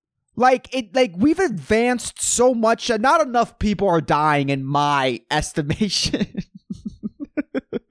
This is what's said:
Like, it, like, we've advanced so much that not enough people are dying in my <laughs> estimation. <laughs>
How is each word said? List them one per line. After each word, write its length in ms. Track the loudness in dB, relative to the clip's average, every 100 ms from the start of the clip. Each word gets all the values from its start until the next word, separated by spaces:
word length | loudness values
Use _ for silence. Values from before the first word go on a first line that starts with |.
| _ _ _ 0
Like, 380 | 2 2 -2
it, 220 | -8 -4 0
like, 180 | 0 2
we've 240 | 2 2
advanced 800 | 0 -2 0 0 2 -2 -6 -6
so 320 | -4 2 2
much 340 | 4 0 0 -2
that 120 | 0
not 220 | 2 2
enough 380 | 2 0 -2 -2
people 280 | -2 0 2
are 140 | 0
dying 480 | 2 2 2 2 0
in 160 | -2 -2
my 560 | 0 2 2 0 -2 -2
<laughs> 60 |
estimation. 960 | -4 -2 -4 -4 -2 -2 -2 -2 -2 -4 -6
<laughs> 80 | -12 -18 _ -14 -14 -12 -14 -12 -10 -10 -8 -8 -8 -12 -10